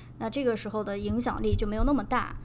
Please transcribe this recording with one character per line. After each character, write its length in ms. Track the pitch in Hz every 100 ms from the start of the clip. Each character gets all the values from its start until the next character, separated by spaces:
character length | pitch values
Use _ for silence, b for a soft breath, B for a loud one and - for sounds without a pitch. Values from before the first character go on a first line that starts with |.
| B -
那 100 | 226
这 140 | 277
个 120 | 254 220
时 140 | 214
候 140 | 214
的 120 | 208 202
影 240 | 208 220
响 220 | 240 -
力 140 | 214 208
就 100 | 214
没 100 | 214
有 80 |
那 80 | 247
么 120 | 277
大。 320 | 208 247 190 -